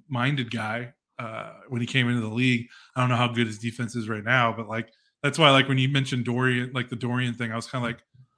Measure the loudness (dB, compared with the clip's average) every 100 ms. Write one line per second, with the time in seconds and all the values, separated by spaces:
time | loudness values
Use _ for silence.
0 | -6 -2 0 -2 -4 -6 -6 -6 -10 -18
1 | _ -14 -12 -10 -12 -16 -8 -6 0 2
2 | 2 0 -2 0 0 0 -4 -18 -8 0
3 | 2 2 2 2 -2 -2 -8 -6 -6 -6
4 | -6 -4 2 2 2 0 -6 -6 -8 _
5 | _ _ -2 6 8 8 6 2 2 2
6 | 0 -2 0 2 2 2 -2 -4 -6 -4
7 | -2 -2 -2 -2 -4 -6 -6 -4 -4 -6
8 | _ -20 -20